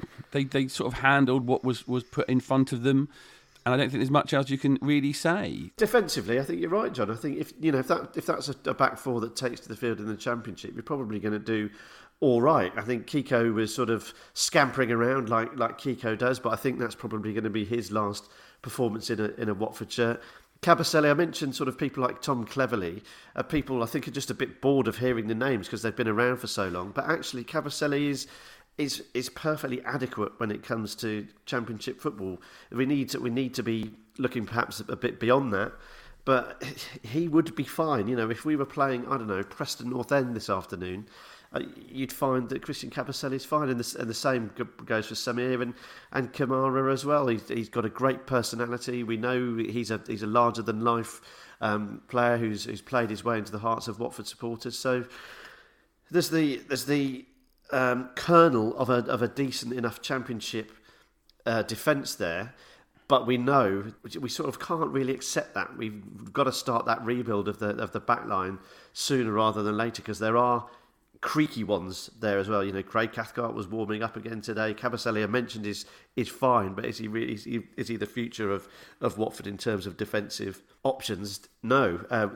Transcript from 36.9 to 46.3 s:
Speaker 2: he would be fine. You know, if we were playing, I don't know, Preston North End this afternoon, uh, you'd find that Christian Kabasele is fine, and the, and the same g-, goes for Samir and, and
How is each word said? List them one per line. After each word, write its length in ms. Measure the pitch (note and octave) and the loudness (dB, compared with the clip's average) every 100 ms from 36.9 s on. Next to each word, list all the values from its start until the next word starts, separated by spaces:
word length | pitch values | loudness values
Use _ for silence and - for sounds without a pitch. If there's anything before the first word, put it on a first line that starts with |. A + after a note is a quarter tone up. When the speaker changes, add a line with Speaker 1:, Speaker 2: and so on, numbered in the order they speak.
| - | -14
Speaker 2:
he 260 | G#2+ C#3 F3 | -6 -2 2
would 260 | D#3 D#3+ | 4 4
be 100 | - | 0
fine. 420 | C3+ - D#3+ C3 G2+ | -4 -2 2 2 2
You 100 | B2+ | 2
know, 120 | A2+ | 0
if 160 | A2+ | 0
we 120 | D#3 D3+ | 0 0
were 100 | C#3 | 0
playing, 400 | D3 C#3 B2 B2 | 0 2 0 -2
I 100 | C3+ | -4
don't 100 | G#2+ | -2
know, 160 | F#2+ | -2
Preston 460 | G2+ - C#3+ - A#2+ | -4 -6 -6 -6 0
North 240 | B2+ A#2 | 2 4
End 240 | C#3+ B2+ A2+ | 4 2 -2
this 140 | - | 0
afternoon, 580 | F#2+ - F2+ F2+ F#2 G#2+ - - - - | -2 -2 -6 -4 -6 -8 -16 -20 -20 -8
uh, 100 | - - - B2 | -6 -6 -10 -12
you'd 240 | B2+ C3 | -6 -6
find 360 | - C#3 C3 A#2 | -2 2 2 0
that 120 | C3+ | -4
Christian 280 | - C#3 - | -6 -8 -8
Kabasele 420 | C3+ C3 C3 C#3 | -6 -6 -6 -4
is 120 | C3 | -4
fine, 260 | - D3+ C#3+ | 0 0 2
and 100 | B2 | 0
the, 200 | A#2+ - | -2 -4
and 80 | A#2 | -4
the 60 | |
same 380 | A2+ C#3 B2+ A2 - | -2 0 0 -2 -6
g-, 60 | A#2+ - | -8 -8
goes 220 | A2+ A2+ G#2+ | -2 0 0
for 80 | |
Samir 460 | A2 - A#2+ B2+ B2+ | -4 -4 0 0 0
and, 120 | A#2+ A#2+ - - - | -2 -8 -16 -20 -6
and 200 | C3+ B2 | -4 -2